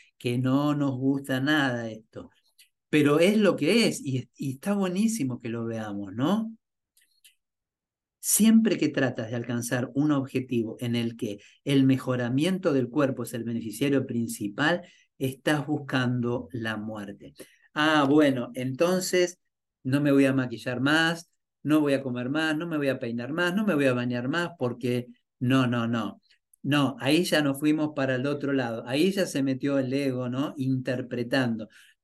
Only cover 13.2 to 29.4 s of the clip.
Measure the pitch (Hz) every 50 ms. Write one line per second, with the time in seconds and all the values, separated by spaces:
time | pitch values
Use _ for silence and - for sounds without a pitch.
13.2 | 117 - - 117 113 117 117 117 113 110 104 - 139 143 139 135 123 - 113 117
14.2 | 117 110 - - 104 101 - - 143 156 175 175 175 - _ _ _ _ _ -
15.2 | 143 131 135 - - 160 151 147 135 139 151 135 139 131 - 131 127 123 123 123
16.2 | 117 120 120 120 - - - 117 113 113 110 107 104 110 110 107 101 98 98 -
17.2 | - - - - - - _ _ _ _ - 151 151 156 156 151 143 135 147 156
18.2 | 151 139 131 123 120 123 - 131 127 131 131 127 170 175 185 185 185 - - 180
19.2 | 180 175 - _ _ _ _ _ _ _ _ _ - 131 131 143 147 143 139 139
20.2 | 139 135 131 135 127 113 113 101 - 127 123 123 131 143 151 160 165 165 170 165
21.2 | - _ _ _ _ _ _ _ - 143 151 156 151 143 135 131 135 131 120 123
22.2 | 123 127 139 156 160 160 156 151 170 170 160 147 143 135 127 - 123 117 117 120
23.2 | 120 127 156 170 175 175 180 214 220 202 165 143 139 131 123 123 120 123 123 123
24.2 | 123 131 156 170 175 165 - - 127 123 113 - - 123 123 123 123 - - _
25.2 | _ _ _ - 127 123 135 135 127 117 123 120 117 117 120 113 104 98 - -
26.2 | _ _ _ _ _ _ _ _ - 135 143 147 139 131 135 - 123 135 156 165
27.2 | 180 175 175 151 147 143 135 135 151 151 156 156 151 151 147 143 135 131 131 123
28.2 | 127 143 147 135 139 135 139 135 123 117 113 113 113 120 131 147 170 190 185 196
29.2 | 180 - - 143